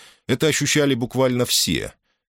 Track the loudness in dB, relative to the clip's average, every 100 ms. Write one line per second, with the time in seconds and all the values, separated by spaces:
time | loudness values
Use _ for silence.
0 | -20 _ -6 -2 0 0 0 2 2 0
1 | -2 0 0 2 0 0 0 -2 -4 -12
2 | _ _ _